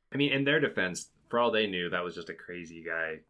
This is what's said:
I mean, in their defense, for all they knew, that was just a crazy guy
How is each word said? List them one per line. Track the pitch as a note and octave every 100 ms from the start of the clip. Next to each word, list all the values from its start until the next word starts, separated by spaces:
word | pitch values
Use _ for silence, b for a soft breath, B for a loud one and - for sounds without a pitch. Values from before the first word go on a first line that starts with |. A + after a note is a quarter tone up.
| _
I | C3+
mean, | C#3+
in | C3+
their | C#3 D#3
defense, | C#3 G#2 F#2 E2+ - _ -
for | A#2+
all | A#2+
they | A2 G#2+
knew, | F2+ F2
that | F2+
was | F2+
just | E2+ E2
a |
crazy | E2 - F2 E2 E2
guy | E2 E2 D#2+ D#2